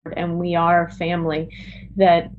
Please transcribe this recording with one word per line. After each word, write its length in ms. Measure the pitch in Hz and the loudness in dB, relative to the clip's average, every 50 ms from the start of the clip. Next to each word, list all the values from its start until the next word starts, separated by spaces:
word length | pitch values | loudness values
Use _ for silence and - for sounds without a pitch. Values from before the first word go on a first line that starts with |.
| - - 156 | -16 -12 -8
and 220 | - 175 175 170 170 | -6 -6 -4 -4 -4
we 160 | 175 175 175 | -4 -2 0
are 340 | 165 170 170 175 175 170 165 | 0 2 4 4 2 2 0
family 580 | - - 170 165 175 170 165 160 151 156 160 160 - - - - - - - - - | -6 -6 -4 -4 -4 -2 -2 -4 -4 -4 -6 -8 -12 -16 -18 -18 -18 -18 -18 -10 0
that 340 | 196 190 180 170 170 - - - | 2 4 6 6 4 2 -2 -10